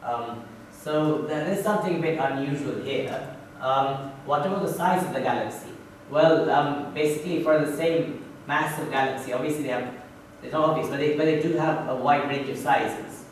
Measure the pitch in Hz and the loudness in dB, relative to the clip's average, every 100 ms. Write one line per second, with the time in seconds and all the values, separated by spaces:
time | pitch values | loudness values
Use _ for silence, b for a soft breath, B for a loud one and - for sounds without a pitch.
0 | - 120 117 113 - - - - - 151 | -4 -4 -4 -10 -12 -16 -18 -12 -2 2
1 | 156 151 - - 175 196 - 185 185 160 | 2 2 0 -2 0 0 2 0 0 0
2 | 160 156 139 139 139 139 127 - 139 139 | 0 2 0 0 -2 -2 -2 -4 -2 -2
3 | - - - - - - 131 135 139 139 | -2 -6 -8 -14 -16 -6 0 2 2 0
4 | - - - 147 190 196 165 - 175 175 | -6 -12 0 0 2 0 -2 0 2 2
5 | 160 135 127 - 107 - - - - - | 0 -2 0 0 -2 -8 -14 -16 -18 -20
6 | - 143 160 156 156 156 143 143 - 151 | -4 6 8 8 6 4 2 -2 -4 0
7 | 151 151 180 160 156 156 139 - 165 165 | 0 0 -2 -2 4 4 4 2 2 2
8 | - - - - - 143 151 - 156 - | 0 -4 -12 -16 -4 -2 0 -4 -4 0
9 | 135 123 127 123 151 151 135 123 123 - | 0 -2 -4 -2 -2 -2 -2 -2 -4 -10
10 | - - - - 123 156 156 156 143 143 | -16 -20 -20 -16 -6 2 2 2 0 0
11 | 151 147 156 151 170 160 156 151 - 127 | 2 4 4 4 2 2 2 0 -2 -2
12 | 143 143 139 139 - 120 151 - - - | 2 2 2 -2 -4 -4 2 2 2 -4
13 | - - - | -10 -14 -18